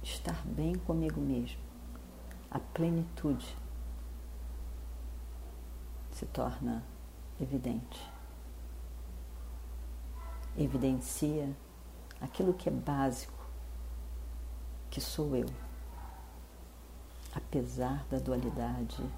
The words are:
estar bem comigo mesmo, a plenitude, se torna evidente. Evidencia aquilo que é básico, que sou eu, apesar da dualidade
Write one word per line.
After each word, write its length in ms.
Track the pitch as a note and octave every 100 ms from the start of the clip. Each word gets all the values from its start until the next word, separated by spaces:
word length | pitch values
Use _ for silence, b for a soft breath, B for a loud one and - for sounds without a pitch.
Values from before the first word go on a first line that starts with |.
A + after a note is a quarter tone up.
estar 380 | - - - E3 -
bem 300 | - D#3+ F3+
comigo 440 | - E3 D#3+ D3+
mesmo, 400 | C#3+ B2+ A#2+ - - - - - - - - - -
a 100 | -
plenitude, 960 | - - E3 E3 E3 - D3+ B2+ - - - - - - - - - - - - - - - - - - - - - - - - - - -
se 140 | - -
torna 580 | - B2+ B2+ B2 A#2 B2+ - - - - -
evidente. 720 | C3 C3+ B2+ A#2+ B2+ - - - - - - - - - - - - - - - - - - - - - - - - - - -
Evidencia 960 | D3 C3+ C3 C3 B2 - D3 D3+ C#3+ C#3 - - - - - -
aquilo 320 | - - F#3+
que 160 | F3+ -
é 20 |
básico, 680 | C#3+ - C#3+ C3+ B2 - - - - - - - - - - - - - - - - -
que 120 | -
sou 340 | - - D3+ C3
eu, 140 | B2 B2+ - - - - - - - - - - - - - - - - - -
apesar 680 | - C#3+ B2 B2+ B2 C#3 -
da 120 | C3+
dualidade 880 | B2+ B2+ B2 - A#2 B2 A#2 - C3